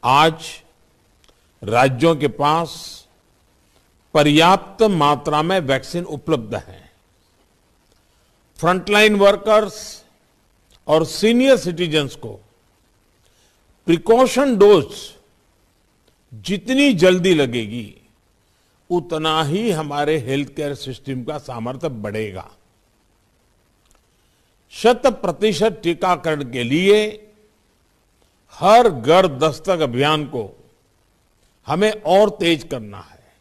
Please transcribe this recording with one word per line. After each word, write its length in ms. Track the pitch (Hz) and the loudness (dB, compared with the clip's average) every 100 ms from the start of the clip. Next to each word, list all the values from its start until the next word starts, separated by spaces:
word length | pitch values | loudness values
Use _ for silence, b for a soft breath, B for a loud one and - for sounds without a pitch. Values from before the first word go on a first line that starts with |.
आज 580 | 117 135 156 160 - - _ _ _ _ _ _ _ _ _ _ | 4 4 4 0 -16 -20 _ _ _ _ _ _ _ _ _ _
राज्यों 520 | 101 113 135 123 160 156 | -2 2 2 2 0 0
के 120 | 147 | -2
पास 720 | 110 143 160 170 - - - _ _ _ _ _ _ _ _ _ _ _ | -2 -2 0 -4 -12 -20 -20 _ _ _ _ _ _ _ _ _ _ _
पर्याप्त 680 | 156 147 147 165 196 - - | 2 4 4 4 4 0 -2
मात्रा 600 | 220 180 143 139 151 151 | 0 2 0 0 -2 -2
में 180 | 160 190 | 0 -2
वैक्सीन 440 | 135 135 - 175 | -2 -4 -4 -10
उपलब्ध 500 | 175 147 - 151 107 | -10 -12 -4 -4 -4
है। 380 | 107 - 92 _ _ _ _ _ _ _ _ _ _ _ _ _ _ _ _ _ _ | -10 -12 -20 _ _ _ _ _ _ _ _ _ _ _ _ _ _ _ _ _ _
फ्रंटलाइन 600 | 160 185 180 208 214 208 | -2 -2 0 2 4 6
वर्कर्स 880 | 196 202 214 214 214 - - - _ _ _ _ _ _ _ _ - | 4 4 2 2 2 -8 -18 -20 _ _ _ _ _ _ _ _ 0
और 180 | 156 | 0
सीनियर 520 | 160 - 214 240 269 247 | 0 0 2 4 4 4
सिटीजन्स 600 | 175 165 175 151 135 - | 2 -4 -2 -2 -4 -10
को 240 | 113 101 _ _ _ _ _ _ _ _ _ _ _ _ _ _ - | -18 -18 _ _ _ _ _ _ _ _ _ _ _ _ _ _ -2
प्रिकॉशन 680 | 165 - 226 254 240 285 226 | -2 4 4 4 2 0 4
डोज 380 | 202 196 - - - - _ _ _ _ _ _ _ _ _ _ _ | 6 6 2 -10 -20 -20 _ _ _ _ _ _ _ _ _ _ _
जितनी 600 | 110 101 196 - 262 285 | -18 -8 -8 -4 0 2
जल्दी 400 | 202 185 180 180 | 4 4 4 2
लगेगी, 640 | 165 135 120 107 120 104 - _ _ _ _ _ _ _ _ _ | 2 0 -2 -8 -10 -14 -18 _ _ _ _ _ _ _ _ _
उतना 520 | 175 175 160 156 156 | -6 -4 -6 -2 -2
ही 280 | 151 180 233 | -2 -2 -2
हमारे 480 | 165 151 143 147 160 | -4 -6 -4 -2 -2
हेल्थ 360 | 117 139 139 | -2 -6 -6
केयर 200 | - 147 | -8 -10
सिस्टम 500 | 139 - 123 - 131 | -10 -12 -14 -10 -10
का 140 | 120 151 | -8 -12
सामर्थ्य 500 | - 120 113 131 165 | -12 -12 -10 -8 -10
बढ़ेगा। 600 | 120 107 107 110 92 - _ _ _ _ _ _ _ _ _ _ _ _ _ _ _ _ _ _ _ _ _ _ | -8 -8 -8 -8 -10 -18 _ _ _ _ _ _ _ _ _ _ _ _ _ _ _ _ _ _ _ _ _ _
शत 320 | - 226 247 277 | -2 0 2 0
प्रतिशत 720 | 214 - 165 214 160 214 175 | -2 -6 -2 -2 0 -2 -2
टीकाकरण 680 | 165 170 185 175 165 156 135 | -6 -2 -2 -2 -2 -6 -6
के 120 | 131 | -6
लिए 680 | 120 147 190 208 214 208 - _ _ _ _ _ _ _ _ _ _ _ _ | -2 0 2 2 2 -8 -20 _ _ _ _ _ _ _ _ _ _ _ _
हर 360 | - 175 226 254 | -4 4 6 6
घर 380 | 143 117 170 185 | 0 2 4 4
दस्तक 540 | 131 156 143 - 180 | 0 -4 -4 -4 -2
अभियान 440 | 147 120 143 156 | -2 0 0 0
को 480 | 143 127 104 - _ _ _ _ _ _ _ _ _ _ - | -4 -10 -12 -14 _ _ _ _ _ _ _ _ _ _ -8
हमें 360 | 156 208 214 | -2 -2 -2
और 280 | 151 185 208 | 0 2 2
तेज 340 | 208 170 160 | 0 -2 -2
करना 360 | - 131 107 98 | -4 -12 -12 -18
है। 320 | 87 _ _ _ | -20 _ _ _